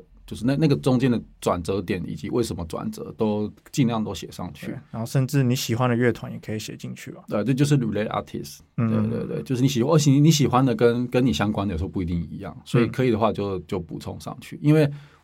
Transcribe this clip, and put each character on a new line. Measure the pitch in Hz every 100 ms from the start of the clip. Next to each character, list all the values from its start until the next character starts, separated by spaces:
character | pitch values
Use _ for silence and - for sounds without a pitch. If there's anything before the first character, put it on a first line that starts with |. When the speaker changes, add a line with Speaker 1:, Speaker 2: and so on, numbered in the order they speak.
| - - -
Speaker 1:
就 | 107
是 | 117
那， | 139
那 | 156
个 | 139
中 | 139 127
间 | 127
的 | 113 - -
转 | 110 90
折 | 85 98
点 | 92 92 82
以 |
及 | 82 -
为 | 123
什 | 113
么 | 85 85
转 | - 110
折， | 107 - -
都 | 110 104 104 - -
尽 | - 117
量 | 113
都 | 107
写 | - -
上 | - 90
去。 | - -
Speaker 2:
对， | - -
然 | 120
后 | 117
甚 | 139 127
至 | 143
你 | 127 123
喜 | -
欢 | 113 127
的 | 117
乐 | 123
团 | 110 120
也 | 113
可 | -
以 | 107
写 | - -
进 | 127
去 | 127 -
啊。 | - -
Speaker 1:
对， | 107 107
这 |
就 | 131
是 | 143 143
relate | 110 101 110
artist。 | 101 - - - - _ -
Speaker 2:
嗯。 | 113 110 110
Speaker 1:
对， | 110
对， | -
对， | -
就 | - 123
是 |
你 | 139
喜 | 117
欢， | 131
哦， | 165
喜-， | 143 135
你 | 151
喜 | 160 120
欢 | 123 135
的 | 110
跟， | 120 120 123
跟 | 127 127
你 |
相 | 107 104
关 | 104 98
的 |
有 | 80
时 |
候 | 92
不 | 95
一 | 87
定 | 85 78
一 | 82
样， | 95 - -
所 | 120
以 | 113
可 | 117 127
以 |
的 | 104
话 | 110
就， | 92 101 95
Speaker 2:
嗯。 | -
Speaker 1:
就 | 95
补 | 85 101
充 | - 95
上 | - -
去。 | - -
因 | 147
为 | 156 143 143 - _